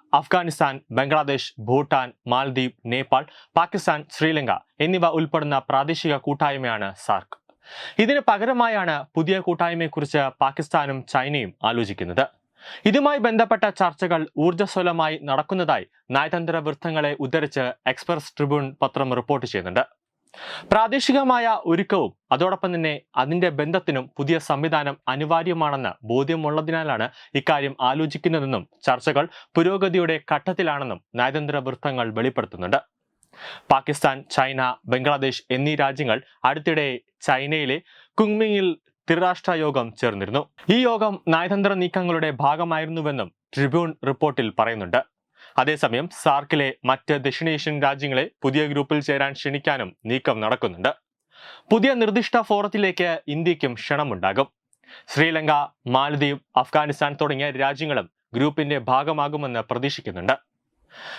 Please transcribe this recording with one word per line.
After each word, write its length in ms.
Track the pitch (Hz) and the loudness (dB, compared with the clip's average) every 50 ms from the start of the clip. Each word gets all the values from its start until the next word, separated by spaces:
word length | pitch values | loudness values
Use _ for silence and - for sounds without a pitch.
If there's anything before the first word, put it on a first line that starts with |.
| _ _ - 147 | _ _ 2 2
അഫ്ഗാനിസ്ഥാൻ, 540 | 147 - - 180 175 165 147 - 160 139 131 139 - - 117 127 | 2 4 2 2 2 0 0 2 2 0 0 -2 -10 -4 0 0
ബംഗ്ലാദേശ്, 560 | 139 139 156 156 143 139 139 127 - - - - 110 110 | 2 4 2 2 2 2 0 -2 -4 -8 -12 -8 -2 2
ഭൂട്ടാൻ, 420 | 127 143 143 - 147 131 127 123 - _ - 123 120 | 2 2 2 4 2 0 0 -2 -8 _ -4 0 0
മാലദ്വീപ്, 440 | 131 135 139 127 131 127 123 - _ - 117 120 | 0 0 0 -2 -2 -2 -2 -4 _ -8 -4 -4
നേപ്പാൾ, 320 | 131 131 - 131 131 151 - - - - _ - | -4 0 2 2 0 0 -2 -12 -20 -10 _ 0
പാകിസ്ഥാൻ, 460 | 165 175 175 - 190 - 180 156 151 147 - - | 0 0 0 -2 -4 0 0 -2 -2 -4 -10 -4
ശ്രീലങ്ക 360 | - 156 160 160 151 135 110 92 - - _ _ - 147 | 0 0 2 2 2 0 0 -2 -2 -4 _ _ -2 0
എന്നിവ 280 | 170 190 180 170 165 156 160 | 0 2 2 2 2 2 2
ഉൾപ്പെടുന്ന 400 | 156 147 - 160 151 147 143 135 - - | 0 0 0 -2 0 0 -2 -2 0 0
പ്രാദേശിക 460 | 135 135 143 156 165 - - 160 143 135 - 147 | 0 0 0 0 -2 -2 -2 -2 -2 -2 -2 -4
കൂട്ടായ്മയാണ് 600 | 143 143 156 143 139 135 127 120 113 107 101 98 101 - - | -2 0 0 -2 -2 -2 -4 -4 -4 -4 -4 -6 -8 -6 -4
സാർക്ക്. 320 | - 104 92 - _ - - _ _ _ _ _ - - - - - - - 226 | -2 -2 -2 -4 _ -18 -20 _ _ _ _ _ -20 -18 -16 -16 -4 0 0 2
ഇതിന് 180 | 226 285 285 - 247 | 2 2 2 2 2
പകരമായാണ് 680 | 208 196 220 247 262 240 240 233 220 202 180 170 151 143 135 - - | 2 2 2 0 0 2 0 0 0 -2 -2 -2 -2 -4 -6 -6 -4
പുതിയ 220 | 165 160 175 190 190 180 180 | -2 0 0 0 0 0 -2
കൂട്ടായ്മയെക്കുറിച്ച് 760 | 170 - 170 170 170 170 165 151 - 156 147 - - 147 139 131 - - 139 | 0 0 0 0 0 -2 -4 -4 -4 -4 -4 -2 0 0 0 0 0 0 0
പാകിസ്ഥാനും 580 | 135 143 - 151 - - 160 143 139 135 131 123 - - | 0 0 -2 -4 0 0 0 0 0 -4 -8 -4 -2 0
ചൈനയും 400 | 131 127 143 147 139 110 90 - _ - 110 | 0 0 0 -2 -2 -4 -4 -6 _ -2 0
ആലോചിക്കുന്നത്. 560 | 120 120 110 98 95 - 92 87 87 131 - - _ _ _ _ _ _ - - - - - 214 | 0 0 0 -2 -4 -6 -8 -4 0 0 0 0 _ _ _ _ _ _ -20 -20 -6 -2 2 2
ഇതുമായി 320 | 208 285 277 294 294 277 214 | 4 4 4 2 2 2 2
ബന്ധപ്പെട്ട 400 | 233 220 226 233 - 226 196 220 208 196 - | 2 4 4 4 4 2 2 0 0 0 2
ചർച്ചകൾ 420 | 190 170 151 - 190 165 175 160 156 - - 143 151 | 0 0 0 -2 -2 0 0 0 -2 -2 -2 2 2
ഊർജ്ജസ്വലമായി 720 | 180 175 175 202 190 - 190 180 175 170 165 160 156 156 147 147 143 | 2 2 2 0 -2 0 0 0 0 0 0 0 -2 -2 -4 -4 -2
നടക്കുന്നതായി 580 | 135 139 151 - 196 185 175 151 135 101 90 - _ _ _ - 127 | -2 -2 -2 -2 -2 -2 0 0 0 0 -2 -6 _ _ _ -2 0
നയതന്ത്ര 420 | 139 151 160 180 170 165 165 165 165 147 | 0 0 0 -2 -4 -4 -2 -4 -2 -2
വൃത്തങ്ങളെ 440 | 156 143 - - 165 160 156 147 147 143 - 143 | -4 -6 -6 -4 -4 -2 0 0 -2 -2 -4 -4
ഉദ്ധരിച്ച് 400 | 127 160 160 151 143 - 139 127 127 - - - 127 | -2 0 0 -2 -2 -2 -4 -4 -4 -6 -6 -4 -4
എക്സ്പ്രസ് 420 | 131 - - - 170 151 - - - | -4 -4 -4 -4 -4 -4 -6 -8 -6
ട്രിബ്യൂൺ 280 | - 147 139 147 147 139 135 139 - 143 | -4 -2 0 0 0 -2 -4 -4 -2 -4
പത്രം 280 | 131 - 139 139 127 123 123 | -2 0 -2 -2 -2 -2 -2
റിപ്പോർട്ട് 280 | 120 - 143 131 - | 0 0 -2 -2 -2
ചെയ്യുന്നുണ്ട്. 360 | - - 98 87 90 92 123 135 - _ _ _ _ _ _ _ _ - - - - - - - - 190 | -4 -6 -6 -4 -2 0 0 0 0 _ _ _ _ _ _ _ _ -20 -18 -16 -14 -14 -6 0 2 4
പ്രാദേശികമായ 720 | 214 226 220 254 277 - - 254 277 269 254 247 240 233 233 220 185 - 170 | 4 4 4 2 0 2 4 4 4 4 4 4 4 2 0 0 0 0 0
ഒരുക്കവും 420 | 165 175 190 - 202 165 131 90 - _ _ - 127 | 0 0 0 0 0 0 0 -2 -4 _ _ 0 0
അതോടൊപ്പം 360 | 139 175 185 190 - - 180 175 | 2 2 2 0 0 -2 -2 -2
തന്നെ 200 | 165 160 156 147 143 - _ - 135 131 | -2 -2 -4 -4 -6 -10 _ -4 -2 -2
അതിന്റെ 260 | 143 165 180 180 175 147 139 | 0 0 0 0 0 0 -2
ബന്ധത്തിനും 460 | 151 156 170 185 170 - 143 131 127 135 _ - | -2 -2 -2 -2 -2 -2 -2 -4 -4 -6 _ -4
പുതിയ 180 | 139 - 165 160 - | -2 0 0 0 0
സംവിധാനം 500 | - 147 139 156 160 160 151 143 143 135 - _ 123 131 | -2 -2 -2 0 0 0 0 0 -2 -6 -6 _ -6 -4
അനിവാര്യമാണെന്ന് 800 | 143 156 151 165 165 165 180 170 165 156 147 143 135 123 92 - - 110 107 | -4 -2 0 0 0 0 0 -2 0 0 -2 -2 -2 -4 -6 -6 -8 -6 -2
ബോധ്യമുള്ളതിനാലാണ് 960 | 120 131 139 135 165 160 151 147 151 156 156 160 165 165 156 151 123 110 113 127 - - - - - 139 | 0 0 0 0 -2 -2 -2 -2 -2 -2 -2 -2 -2 -4 -2 -2 -2 -2 -4 -4 -6 -10 -10 -6 -4 -2
ഇക്കാര്യം 340 | - - 156 143 139 135 135 - 127 127 | 0 2 2 2 0 -2 -2 0 0 0
ആലോചിക്കുന്നതെന്നും 760 | 135 156 160 147 - 151 - 175 160 156 139 135 127 98 - - _ _ - | 2 0 -2 -4 -4 -2 -2 0 0 0 0 -2 -2 -4 -4 -8 _ _ 0
ചർച്ചകൾ 400 | 139 - 120 - 156 139 139 160 - - - - _ - | 0 0 0 0 0 2 2 2 0 -2 -14 -14 _ 2
പുരോഗതിയുടെ 600 | 170 165 185 196 190 196 190 165 185 175 160 160 151 - - 156 | 2 2 2 2 0 0 0 2 2 2 2 0 -2 -2 -2 -2
ഘട്ടത്തിലാണെന്നും 680 | 143 - 185 175 196 180 156 143 139 135 120 95 - _ _ - 120 | -2 -2 -2 -4 -2 -2 -2 -2 -4 -4 -6 -8 -10 _ _ -2 0
നയതന്ത്ര 360 | 123 135 139 156 147 143 147 143 127 | 0 0 0 -2 -4 -4 -4 -4 -4
വൃത്തങ്ങൾ 420 | 135 127 - - 147 131 127 117 113 107 113 | -6 -6 -6 -6 -4 -4 -2 -4 -4 -2 -2
വെളിപ്പെടുത്തുന്നുണ്ട്. 600 | 120 131 - 123 107 - - 87 90 92 123 135 - _ _ _ _ _ _ _ _ _ _ - - - - - - - 135 | -2 -2 -2 -2 -4 -6 -6 -8 -4 0 0 0 0 _ _ _ _ _ _ _ _ _ _ -20 -18 -18 -18 -4 2 4 4
പാകിസ്ഥാൻ, 440 | 135 - - 143 - - 143 135 135 - - - | 4 4 0 -2 2 2 2 2 0 -6 -4 0
ചൈന, 260 | - 131 131 135 131 131 127 127 - - - 123 | 0 0 2 0 0 -2 -2 -2 -4 -4 -2 0
ബംഗ്ലാദേശ് 520 | 127 131 147 147 135 135 135 123 - - - 131 | 0 2 2 0 2 0 -2 -2 -4 -4 -4 -2
എന്നീ 180 | 127 139 151 156 147 139 | 0 0 0 2 2 0
രാജ്യങ്ങൾ 340 | 135 135 139 147 120 110 131 - _ _ _ - 127 | 0 0 -2 0 0 0 0 -2 _ _ _ 0 0
അടുത്തിടെ 380 | 143 156 147 170 160 151 143 135 123 120 - _ _ _ - - | 0 0 0 0 0 2 0 -2 -2 -6 -10 _ _ _ -2 0
ചൈനയിലെ 500 | 135 131 139 143 156 156 147 127 135 170 - _ - - - _ _ - | 0 0 0 0 -2 -2 0 -2 -2 -4 -6 _ -20 -20 -20 _ _ 0
കുങ്മിങ്ങിൽ 500 | 220 208 214 214 220 214 208 202 190 180 156 - _ _ _ _ _ - | 2 2 2 2 2 2 2 2 2 0 0 -2 _ _ _ _ _ 0
ത്രിരാഷ്ട്ര 440 | 165 175 185 180 180 - - 190 175 160 156 | 2 2 2 0 0 -2 -2 -2 -2 0 0
യോഗം 240 | 151 135 135 117 113 - - | -2 0 -2 -2 -4 -4 -2
ചേർന്നിരുന്നു. 400 | 127 117 104 98 95 95 117 143 143 - _ - - - 214 | -2 -2 -2 -2 -4 -2 -2 -2 -4 -4 _ -6 0 2 2
ഈ 20 | 247 254 | 4 4
യോഗം 300 | 240 233 208 220 214 196 - - 170 160 | 2 2 0 0 -2 -2 -4 0 2 2
നയതന്ത്ര 400 | 165 175 180 202 202 202 202 196 185 | 2 2 0 0 0 0 0 0 0
നീക്കങ്ങളുടെ 500 | 180 175 - 190 180 175 170 160 160 156 143 - 147 | -2 -2 -2 -2 -2 0 -2 0 -2 -2 -2 0 0
ഭാഗമായിരുന്നുവെന്നും 880 | 139 151 160 170 170 160 156 160 160 165 165 151 151 139 123 98 87 - _ _ _ - | 0 2 0 -2 -2 -2 -2 -4 -4 -4 -4 -4 -4 -4 -4 -6 -8 -10 _ _ _ -4
ട്രിബ്യൂൺ 360 | 139 143 131 139 170 170 160 156 - - 135 | -2 0 2 2 2 0 0 -4 -4 -2 -2
റിപ്പോർട്ടിൽ 400 | 131 - 151 147 131 - 120 107 - - | 0 2 0 0 0 0 -2 0 2 2
പറയുന്നുണ്ട്. 420 | 110 117 113 107 92 87 101 127 - _ _ _ _ _ _ _ - - - 135 131 | 2 2 0 -4 -2 0 0 0 0 _ _ _ _ _ _ _ -20 -4 0 0 2
അതേസമയം 440 | 147 156 139 - 120 117 127 165 175 - - - | 2 2 0 0 0 0 0 -4 -4 -6 -2 2
സാർക്കിലെ 460 | 156 139 143 143 - 160 147 139 135 - - - 127 | 2 2 2 0 0 0 0 2 0 -2 -2 0 0
മറ്റ് 240 | 135 - _ - 147 143 127 | 0 2 _ 0 0 0 0
ദക്ഷിണേഷ്യൻ 500 | 139 127 - 160 160 156 143 - 160 151 143 143 | -2 -4 -2 -2 -2 -2 -2 -2 -4 -2 0 2
രാജ്യങ്ങളെ 380 | 139 139 135 143 143 131 127 156 220 - _ - | 0 0 0 -4 -2 0 0 -2 -2 -4 _ -2
പുതിയ 180 | 135 135 151 151 147 | 0 2 2 0 0
ഗ്രൂപ്പിൽ 280 | 143 143 135 - 156 151 139 - | 0 -2 0 0 0 0 0 0
ചേരാൻ 240 | 139 139 139 139 139 - | 0 0 0 -2 -4 -6
ക്ഷണിക്കാനും 520 | - 143 143 139 - 156 139 131 107 95 - _ - 110 | -6 -6 -6 -4 -2 -2 -2 -2 -4 -8 -10 _ -6 -4
നീക്കം 280 | 127 131 - 143 117 110 107 | -4 -2 2 2 2 2 2
നടക്കുന്നുണ്ട്. 460 | 110 123 - - 101 87 87 92 139 - - _ _ _ _ _ _ _ - - - - - _ - | 2 0 0 0 -2 -2 -2 -2 -2 -2 -4 _ _ _ _ _ _ _ -20 -20 -20 -20 -8 _ 2
പുതിയ 200 | 214 226 208 277 262 240 | 4 4 4 4 2 2
നിർദ്ദിഷ്ട 360 | 226 214 202 240 214 - - 233 220 - | 2 2 2 0 0 2 0 0 2 2
ഫോറത്തിലേക്ക് 640 | 208 202 208 202 - 208 202 185 175 - 175 170 165 160 - 151 147 | 0 0 0 -2 -2 0 0 0 0 0 -2 -2 -2 -4 -6 -6 -4
ഇന്ത്യക്കും 380 | 160 165 175 170 151 - 127 120 104 - | -2 0 0 0 0 -2 -4 -4 -4 -4
ക്ഷണമുണ്ടാകും. 640 | - 147 143 147 131 104 90 92 95 101 123 139 - _ _ _ _ _ _ _ - - - - - - | -2 -2 0 -2 -2 -2 -2 -2 0 2 0 0 -2 _ _ _ _ _ _ _ -20 -20 -20 -16 -4 0
ശ്രീലങ്ക, 380 | 139 160 165 160 160 156 151 151 147 143 - _ _ - 123 127 | 2 2 2 2 0 2 2 2 2 0 -2 _ _ -4 0 2
മാലദ്വീപ്, 460 | 131 139 147 147 143 143 143 143 139 - _ - 127 127 | 2 2 2 0 0 0 0 0 -2 -6 _ 0 0 2
അഫ്ഗാനിസ്ഥാൻ 500 | - - 156 151 147 143 - 147 143 143 143 | 2 2 2 2 0 -2 -2 -2 -2 0 -2
തുടങ്ങിയ 300 | 151 147 143 135 143 147 131 131 135 | -2 -2 -2 -2 -4 -4 -2 0 0
രാജ്യങ്ങളും 460 | 139 143 135 160 151 143 113 90 - _ _ _ _ 117 | -2 -2 -2 -4 -2 -2 -2 -2 -4 _ _ _ _ -2
ഗ്രൂപ്പിന്റെ 420 | 123 143 151 147 160 151 143 147 135 113 127 | 0 0 0 0 0 -2 -2 -2 -2 0 2
ഭാഗമാകുമെന്ന് 720 | 127 135 147 156 156 151 143 147 151 147 147 131 120 113 107 - | 2 2 2 0 -2 -2 -2 -2 -4 -4 -6 -4 -4 -4 -4 -4
പ്രതീക്ഷിക്കുന്നുണ്ട്. 640 | 120 120 135 143 - - - 107 87 90 87 110 131 - _ _ _ _ _ _ _ _ _ _ - - - - - | -4 -2 -2 -4 -4 -6 -8 -10 -10 -6 -4 -4 -4 -4 _ _ _ _ _ _ _ _ _ _ -20 -20 -18 -16 -16